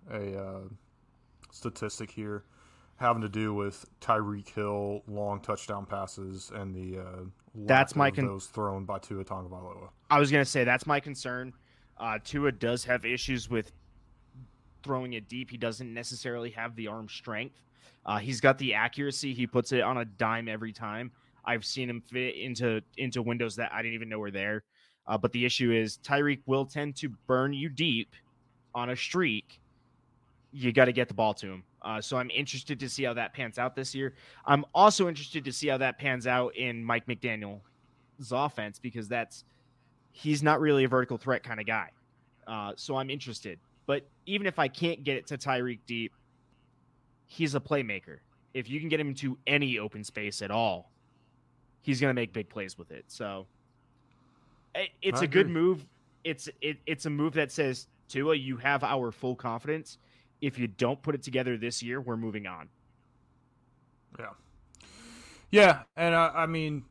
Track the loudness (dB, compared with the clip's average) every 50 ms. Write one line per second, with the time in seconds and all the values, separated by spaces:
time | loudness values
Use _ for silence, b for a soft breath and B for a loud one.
0 | -12 -10 -8 -6 -6 -6 -6 -6 -8 -8 -10 -12 -12 -14 -16 -18 _ _ _ _
1 | _ _ _ _ _ _ _ _ -20 _ -20 -8 -8 -8 -6 -4 -6 -6 -6 -8
2 | -10 -10 -8 -8 -6 -6 -6 -8 -8 b b b b b b b b b b 0
3 | 2 2 2 2 0 -2 -2 -2 0 0 0 -2 -2 -4 -6 -8 -20 -20 -20 _
4 | 0 2 2 2 2 -2 -4 -6 -8 -8 -6 -4 -2 -2 -2 -2 -2 -4 -4 -6
5 | -8 -8 -6 -4 -2 -2 -4 -4 -4 -4 -6 -4 -4 -8 -8 -8 -6 -6 -6 -6
6 | -6 -8 -8 -10 -10 -10 -10 -10 -12 -12 -10 -8 -8 -8 -8 -8 -8 -8 -8 -8
7 | -10 -10 -12 -12 -12 -14 -16 _ _ -20 _ -10 2 6 6 6 6 4 2 2
8 | 2 2 2 0 -2 -2 -2 -6 -10 -10 -6 -4 -4 -4 -4 -6 -6 -6 -6 -8
9 | -6 -8 -8 -8 -6 -6 -8 -8 -8 -10 -12 -14 -14 -14 -16 -16 -18 -20 -20 _
10 | _ _ 8 8 8 8 8 6 6 4 4 4 6 6 6 4 4 2 0 0
11 | 0 -4 -12 -8 -6 -6 -6 -6 -8 -10 -12 b b b b b b b b -8
12 | -6 -4 -4 -4 -6 -4 -2 2 2 2 2 2 0 0 0 0 2 0 0 0
13 | 2 -2 -2 -2 0 -2 -2 -2 -2 0 -2 -2 -2 -2 -12 -20 -20 -20 -20 -20
14 | -20 _ -20 _ _ _ _ -20 -20 -20 _ _ _ -20 _ -14 -4 -2 -2 -2
15 | -2 -4 -6 -8 -8 -8 -8 -8 -8 -8 -6 -4 -2 -2 -2 -4 -8 -8 -8 -8
16 | -8 -8 -10 -8 -6 -4 -4 -4 -6 -6 -6 -6 -6 -6 -6 -6 -8 -6 -6 -8
17 | -10 -12 -14 -12 -8 -6 -6 -6 -6 -6 _ _ _ _ b b b b b b
18 | b -2 -2 -2 -2 -4 -4 6 6 6 6 6 0 -2 0 2 0 0 0 -2
19 | -4 -4 -4 -4 -4 -6 -2 -2 -4 2 2 0 2 2 2 2 2 2 0 -2
20 | -4 -6 -2 -2 0 0 0 -2 -2 -6 -6 -6 -8 -10 -10 -8 -8 -6 -6 -6
21 | -8 -10 b b b b b b b -2 -2 -2 -2 -6 -6 -4 -4 -4 -6 -8
22 | -10 -8 -6 -4 -4 -4 -4 -6 -6 -6 -4 0 0 2 2 0 -4 _ _ -6
23 | -6 -2 -2 -2 -2 -2 0 -2 -2 -4 -2 -4 -4 -4 -4 -4 -4 -4 -6 -6
24 | -8 -6 -6 -6 -6 -4 -4 -2 -2 -2 -2 -4 -6 b b b b b b b
25 | b -2 -2 0 0 0 0 2 0 2 2 2 4 4 4 4 2 0 -4 -10
26 | -2 0 2 4 4 2 2 0 0 0 2 2 2 0 -4 -4 -4 -4 -4 -6
27 | -6 -8 -8 -10 _ 2 4 4 4 2 0 -2 -4 -6 -2 0 2 2 2 0
28 | -2 _ -12 -20 _ _ _ _ _ _ _ _ _ _ _ -4 -2 -2 -2 -4
29 | -4 -2 0 2 2 2 0 -2 -6 _ -20 -20 _ _ _ _ _ _ _ _
30 | _ _ _ _ _ _ _ _ _ _ -10 -2 0 4 8 8 8 8 8 2
31 | 0 0 2 2 2 2 2 -2 -6 -10 -10 -12 -14 _ _ _ -8 -6 -6 -6
32 | -4 -2 -2 -2 -2 0 -2 -2 -2 -2 -6 -10 -6 -8 -6 -6 -6 -8 -4 -4
33 | -2 -2 -2 -2 -4 -6 -6 -8 -8 -8 -4 -2 -4 -2 -2 -6 -8 -6 -4 -4
34 | -4 -4 -6 B B B B B B 6 6 6 6 2 6 10 10 10 10 8
35 | 2 2 2 -4 -10 -8 -8 -6 -6 -6 -6 -2 0 0 2 2 2 0 0 0
36 | -2 -2 -2 0 0 2 2 2 2 0 -2 -4 -4 -4 -4 -4 -2 0 0 0
37 | 0 -4 -6 -4 -4 -4 -4 -4 -6 -10 -12 -14 -18 _ _ _ _ _ _ _
38 | _ _ _ -16 -8 -4 0 0 0 0 -2 -4 -6 -6 -8 -10 -12 -8 -8 -8
39 | -6 -2 -2 -2 -2 -4 -10 -20 -20 b b b b b b b b b b _
40 | _ _ _ -6 0 0 2 4 6 6 6 6 6 6 6 6 6 6 4 2
41 | 2 2 -4 -6 -2 -2 -2 -2 -2 -6 -8 -6 -4 -2 -2 -2 -2 -6 _ _
42 | _ _ _ _ _ _ _ _ _ -8 -8 -6 -6 -6 -8 -10 -6 -4 -2 -2
43 | -2 -4 -6 -8 -8 -10 -12 -10 -10 -12 -12 -12 _ _ _ _ _ -2 -2 -2
44 | -2 _ _ _ _ -4 -4 0 0 -2 0 2 0 0 0 -2 -2 -2 -2 -2
45 | -2 -4 -2 -4 -4 -8 -10 -6 -2 0 0 0 0 -2 -4 -8 _ -8 -6 -6
46 | -6 -6 _ _ _ _ _ _ _ _ _ _ _ _ _ _ _ _ _ _
47 | _ _ _ _ _ _ -4 -2 -2 0 0 -2 -2 0 0 0 0 -2 -6 -8
48 | -8 -14 -20 -20 _ _ _ _ _ _ _ -8 -6 -4 -6 -6 -2 0 0 0
49 | 0 -2 -4 -2 -4 -4 -4 -2 _ 2 2 4 4 2 0 -2 -4 -6 -8 -10
50 | -14 -10 _ -6 -6 -6 -6 -6 -4 0 2 2 2 2 2 -2 -6 _ _ _
51 | _ _ _ _ _ _ _ _ _ _ _ _ _ _ _ _ _ -2 0 2
52 | 4 2 2 2 -2 -2 -4 -8 -8 -6 -8 -10 -10 -10 -10 -16 -16 _ -16 -18
53 | -18 _ -12 -8 -8 -6 -6 -8 -12 -14 _ _ _ _ _ _ _ _ _ _
54 | _ _ _ _ _ _ _ _ _ _ _ _ _ _ _ -6 -6 -6 _ _
55 | -2 0 2 2 0 4 6 4 4 6 4 4 4 4 4 2 -4 -16 _ _
56 | _ _ _ _ _ -6 -6 -6 -8 -16 -12 _ -4 -4 -4 -4 _ -6 -6 -4
57 | -2 -4 0 2 0 2 2 2 0 0 0 0 0 0 0 -4 -8 _ _ _
58 | _ _ -4 0 2 2 2 2 2 -4 -6 0 2 2 2 2 2 2 0 0
59 | 0 -2 -4 -4 -4 -4 -4 -2 -4 -4 -4 -4 -2 -4 -4 -4 -4 -12 -18 b
60 | b b b b b b b _ -4 -4 -2 -2 -4 -4 0 2 2 2 2 0
61 | -2 -2 -2 -2 -4 -2 -2 0 0 0 -2 -2 -4 -4 -4 -4 -6 -4 -6 -6
62 | -4 -4 -4 -4 -4 -4 -4 -6 -6 -8 -10 -10 -12 -16 _ _ _ _ _ _
63 | _ _ _ _ _ _ _ _ _ _ _ _ _ _ _ _ _ _ _ _
64 | _ _ -16 -12 -12 -12 -14 _ _ _ -20 -20 -20 _ _ B B B B B
65 | B B B B B B B B B B 10 10 12 10 10 6 0 _ _ 0
66 | 2 4 6 6 6 6 4 2 0 2 0 -2 -2 -2 -4 -6 -8 -12